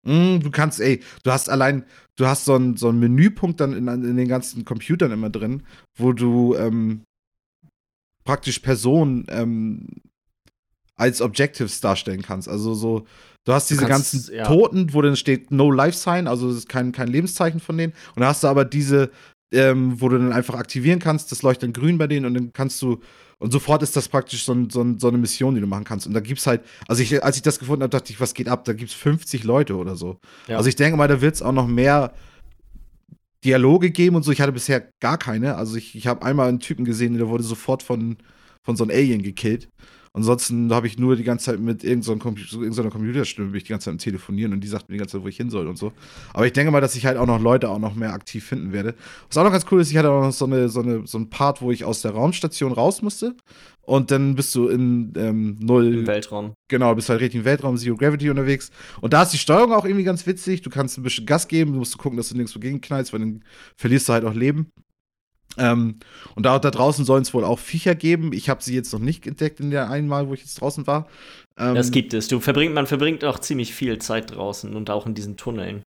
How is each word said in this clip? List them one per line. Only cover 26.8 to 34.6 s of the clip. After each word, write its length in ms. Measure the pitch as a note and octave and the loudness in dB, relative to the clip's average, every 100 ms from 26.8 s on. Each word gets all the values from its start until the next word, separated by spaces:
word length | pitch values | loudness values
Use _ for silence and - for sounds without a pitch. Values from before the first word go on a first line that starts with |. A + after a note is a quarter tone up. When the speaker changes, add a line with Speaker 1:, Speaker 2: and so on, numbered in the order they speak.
| - | -4
Speaker 1:
also 140 | A#2 | 0
ich, 200 | A#2 C#3+ | 2 2
als 140 | C#3+ C#3 | 0 0
ich 60 | |
das 160 | D#3 - | 0 -2
gefunden 240 | B2+ C#3+ | -4 -2
hab, 80 | C3+ | 0
dachte 200 | C3+ - | -2 -6
ich, 80 | G#2 | -6
„Was 140 | B2+ | -6
geht 160 | - A#2+ | -4 -4
ab?“ 160 | B2 | -4
Da 80 | - | -4
gibt's 220 | A2 A#2+ | -6 -8
fünfzig 500 | - D3 D#3 - C3 | -2 0 0 -2 -6
Leute 320 | A2 C3 D3+ F#2+ | 0 2 2 -2
oder 200 | F#2 F2+ | -6 -8
so. 200 | F2 F#2 _ - - | -10 -12 _ -20 -6
Speaker 2:
Ja. 80 | A2+ | 0
Speaker 1:
Also 140 | A#2+ | 0
ich 60 | B2 | 4
denke 200 | D3 D#3+ | 2 4
mal, 120 | C#3+ | 4
da 120 | C#3 | 4
wird's 220 | D3 D#3 | 2 0
auch 100 | A#2 | 0
noch 140 | C3 A#2+ | 0 2
mehr 480 | A#2+ C3+ D3 C3 - - _ - - _ - - _ _ - _ _ | 2 4 4 2 -6 -20 _ -20 -20 _ -20 -20 _ _ -20 _ _
Dialoge 460 | C3 C3 C3 F3 F3 | 2 4 6 6 4
geben 260 | E3 F3 E3+ | 4 4 4
und 60 | |
so. 100 | D3 | 2
Ich 80 | C#3+ | 2
hatte 120 | C#3 | 2
bisher 360 | B2 | 0